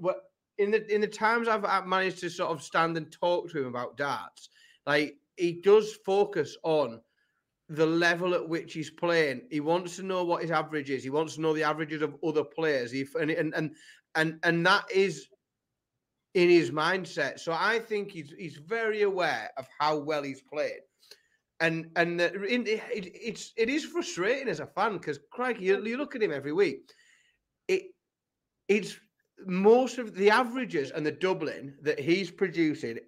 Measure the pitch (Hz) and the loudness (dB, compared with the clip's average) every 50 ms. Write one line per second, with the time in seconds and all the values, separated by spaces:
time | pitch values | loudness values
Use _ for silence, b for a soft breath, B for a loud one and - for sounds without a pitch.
0 | 165 - - - - _ _ _ _ _ _ - 202 202 220 220 214 214 214 208 | -2 -2 -2 -4 -6 _ _ _ _ _ _ -2 0 2 2 0 0 2 0 0
1 | 214 202 208 - 220 214 233 233 233 233 214 214 202 185 190 190 185 180 185 190 | 0 0 -2 0 2 2 2 2 2 0 0 0 0 0 0 0 0 0 0 0
2 | 190 185 170 175 180 170 165 190 180 147 165 156 - - - 175 165 165 165 165 | 0 0 -2 -4 -8 -8 -4 -4 -4 -4 -4 -6 -6 -2 0 2 2 2 0 -4
3 | 160 160 - - 180 175 175 175 175 160 165 147 131 123 123 120 123 120 - 113 | -6 -10 -8 -2 0 0 0 0 -2 -4 -6 -6 -6 -4 -4 -6 -6 -6 -6 -4
4 | 143 139 127 107 87 - - - - - b b b b b b b 139 147 147 | -4 -2 -4 -4 -6 -10 -16 -20 -20 -20 b b b b b b b 0 2 2
5 | 151 - - _ _ _ _ - 175 175 165 175 - 202 208 220 202 214 - - | 2 0 -4 _ _ _ _ -2 -2 -2 0 2 6 8 8 8 6 4 -4 -8
6 | - 196 196 202 202 202 - 170 139 - - - - 160 156 151 139 120 113 - | -2 0 2 2 2 2 0 -4 -4 -4 -6 -6 -2 0 2 2 2 0 -4 -12
7 | _ _ _ _ _ _ _ _ _ _ _ _ _ - 156 151 160 160 165 170 | _ _ _ _ _ _ _ _ _ _ _ _ _ -6 0 2 2 4 4 4
8 | 175 170 175 165 180 180 180 165 - 165 165 165 165 156 - 160 143 151 - - | 4 2 2 2 0 0 0 0 -2 -2 -4 -6 -6 -6 -8 -10 -10 -10 -8 -4
9 | 175 170 170 165 156 139 127 123 120 - 156 147 143 156 170 180 180 170 - 190 | 0 2 4 4 4 2 0 -4 -6 -6 -4 -2 0 2 0 0 0 -4 -10 -8
10 | 190 190 185 185 180 170 170 143 175 160 165 156 156 147 156 151 135 135 139 123 | -6 -4 -2 -2 0 0 0 -2 0 0 0 0 0 -2 -4 -6 -4 -4 -4 -4
11 | 113 131 139 151 165 151 131 156 160 160 156 156 151 151 156 156 165 147 156 151 | -4 -2 -2 -2 -2 -2 -4 -2 0 0 2 2 2 0 0 -2 -4 -4 -4 -4
12 | 156 147 143 - - 165 151 156 147 - - - 160 156 143 131 120 120 127 135 | -4 -4 -4 -4 -4 -2 0 0 -2 -2 -4 -2 0 0 0 0 -2 -4 -4 -6
13 | 135 135 - 165 156 151 165 170 156 160 160 170 156 143 B B B B B B | -6 -4 -4 -4 -2 0 0 0 0 -2 -2 -2 -4 -4 B B B B B B
14 | B B - 160 156 160 165 165 - 175 165 170 170 185 196 196 - - 185 190 | B B -2 0 0 0 -2 -2 0 2 2 4 4 4 4 4 2 2 2 2
15 | 196 190 156 147 - - _ _ _ _ _ _ _ _ _ _ _ _ _ _ | 2 2 0 -6 -12 -18 _ _ _ _ _ _ _ _ _ _ _ _ _ _
16 | _ _ _ _ _ _ - 185 175 175 175 170 151 123 139 156 156 170 185 190 | _ _ _ _ _ _ 2 6 8 8 8 8 6 4 0 0 2 2 2 0
17 | 175 - - 170 143 131 - - - 170 165 160 185 208 226 226 226 - 214 202 | -2 -4 -4 -4 -4 -4 -4 -6 -6 -4 -2 0 2 2 2 0 -2 -2 -4 -4
18 | 202 202 - 165 139 139 165 - 190 151 135 143 147 165 226 226 226 214 214 208 | -4 -6 -10 -12 -14 -14 -14 -12 -12 -12 -12 -12 -10 -6 -4 -2 -2 0 0 2
19 | 208 202 190 185 170 151 131 113 107 - - 135 127 - - - 147 151 156 151 | 2 2 2 2 0 0 0 -2 -4 -8 -10 -12 -12 -10 -4 -2 0 0 0 0
20 | 139 151 156 147 143 139 131 - - - 151 151 143 123 - - - _ _ _ | -2 -2 -2 -2 -2 -4 -8 -10 -12 -10 -4 -4 -4 -4 -4 -8 -16 _ _ _
21 | b b b b b b b b b b _ - 165 165 165 165 160 165 - 180 | b b b b b b b b b b _ 0 0 0 0 0 -6 -4 0 0
22 | 170 170 170 170 175 160 - 196 202 190 247 247 220 202 220 214 - - - 214 | 0 2 2 0 0 0 0 -2 -2 0 0 0 0 0 -2 -2 -4 -6 -8 -8
23 | 180 180 - - - 233 185 - - - - - 226 240 277 320 - - 311 349 | -8 -10 -12 -12 -10 -10 -10 -10 -12 -8 -2 -2 0 0 0 -2 -2 -4 -6 -6
24 | 339 - - 165 180 214 262 269 269 226 165 151 135 - - 175 202 226 196 165 | -6 -4 -4 -2 0 0 0 0 -2 -4 -4 -6 -6 -6 -2 -2 0 0 -2 -4
25 | - 156 143 143 _ - - - 247 254 226 - 185 185 196 196 208 226 233 262 | -6 -6 -8 -8 _ -14 -8 -6 -4 -4 -4 0 2 2 2 2 2 -2 -4 -4
26 | 294 285 - 240 214 170 147 135 131 143 151 185 202 156 - - - _ b b | -4 -6 -4 -2 -2 -2 -2 -2 -4 -4 -4 -4 -4 -6 -6 -8 -12 _ b b
27 | b b b b b b b b b _ _ _ _ - 190 - - - - _ | b b b b b b b b b _ _ _ _ -2 -2 -2 -2 -6 -20 _
28 | _ _ _ _ _ _ _ _ _ _ _ _ _ - 202 214 180 160 - - | _ _ _ _ _ _ _ _ _ _ _ _ _ 0 0 0 0 -4 -12 -16
29 | _ _ _ _ _ _ _ - 196 190 180 185 196 214 233 254 262 240 - 254 | _ _ _ _ _ _ _ -14 -8 -4 0 4 6 8 8 8 6 2 -2 -6
30 | 233 214 170 185 202 208 214 240 269 226 233 262 247 180 165 156 139 135 - 160 | -8 -6 -2 2 4 6 6 4 2 0 -2 -6 -6 -4 -2 -4 -4 -4 -4 -4
31 | 151 151 - - 175 185 190 156 160 131 110 - 127 139 139 - 139 151 139 - | -2 -4 -2 -2 -2 -2 0 -2 -4 -6 -6 -8 -12 -14 -14 -6 -2 -2 -2 0
32 | 135 160 170 196 196 180 - - 202 180 156 170 165 151 143 - - 117 113 117 | 2 2 2 2 0 -2 -4 -2 -2 -2 2 2 2 2 2 -2 -4 -8 -8 -8
33 | - | -4